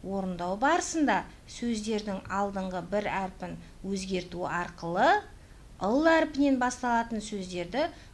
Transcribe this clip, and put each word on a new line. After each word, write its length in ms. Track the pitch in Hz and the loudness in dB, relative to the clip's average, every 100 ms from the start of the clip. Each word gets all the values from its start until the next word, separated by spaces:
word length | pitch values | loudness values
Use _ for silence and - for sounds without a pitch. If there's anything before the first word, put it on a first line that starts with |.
| 185 | -4
орындау 480 | 196 190 180 175 202 | -4 -2 -4 -2 2
барысында 640 | 269 349 349 320 277 190 - - - | 4 4 2 2 4 4 0 -14 -18
сөздердің 720 | - 240 220 214 214 214 190 - | -6 -4 -2 0 -2 -2 -6 -4
алдыңғы 520 | 196 202 196 190 185 170 | -2 -2 -2 -4 -6 -2
бір 160 | 202 202 | -2 0
әрпін 460 | 170 185 - 180 165 - - | -2 -4 -6 -10 -10 -14 -12
өзгерту 640 | 190 196 190 185 175 170 160 | -4 -4 -2 -4 -4 -6 -4
арқылы 600 | 165 175 - 170 175 269 415 403 - - - - - | -4 -4 -6 -4 4 4 4 0 -18 -20 -20 -20 -4
ыл 240 | 190 254 320 | 0 4 6
әрпінен 540 | 320 311 269 285 262 | 6 4 2 4 4
басталатын 640 | 247 247 247 233 233 220 | 2 0 0 0 0 -4
сөздерді 640 | 208 208 180 180 170 233 330 - - | -4 -6 -6 -6 -4 0 -2 -4 -18